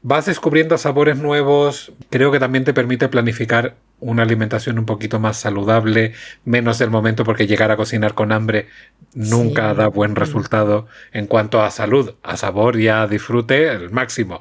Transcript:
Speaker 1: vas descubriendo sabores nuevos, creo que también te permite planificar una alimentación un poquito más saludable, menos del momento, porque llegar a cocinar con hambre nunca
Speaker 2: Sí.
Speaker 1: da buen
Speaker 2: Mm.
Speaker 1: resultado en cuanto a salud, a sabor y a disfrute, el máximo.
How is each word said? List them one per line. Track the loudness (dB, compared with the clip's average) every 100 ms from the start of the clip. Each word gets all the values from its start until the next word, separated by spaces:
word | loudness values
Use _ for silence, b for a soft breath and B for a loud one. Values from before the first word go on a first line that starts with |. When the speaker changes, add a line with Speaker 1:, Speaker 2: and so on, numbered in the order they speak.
Speaker 1:
vas | 0 0 0
descubriendo | -2 0 2 2 0
sabores | 2 2 2 2
nuevos, | 0 0 2 4 2 -2 -16 -20 -6
creo | 2 2
que | 2
también | 0 0
te | 0
permite | 0 0 0 0
planificar | 0 0 -4 0 0 -2 _ _ _
una | -4 0
alimentación | 2 0 0 -4 -4 -4
un | -4
poquito | -6 -4 -2
más | -2 -2
saludable, | -4 -2 2 2 2 0 0 B B B
menos | -2 0 0 0
del | 0
momento, | 2 0 0
porque | -2 0 0
llegar | 2 2
a | 2
cocinar | 0 0 -2
con | 0 0
hambre | 0 0 -2 -4 B B _ -16
nunca | -8 0 2 2 0 0
Speaker 2:
Sí. | 2
Speaker 1:
da | 0
buen | 2 0
Speaker 2:
Mm. |
Speaker 1:
resultado | 0 -2 -2 -2 0 2 0 -4 B B
en | -10 0
cuanto | 0 2 2
a | 0
salud, | -2 0 0 0 -8
a | -12 -6
sabor | -4 2 2 2
y | 2
a | 2 0
disfrute, | -2 0 -2 2 2 2
el | -2 -6
máximo. | -6 -4 -4 -6 -6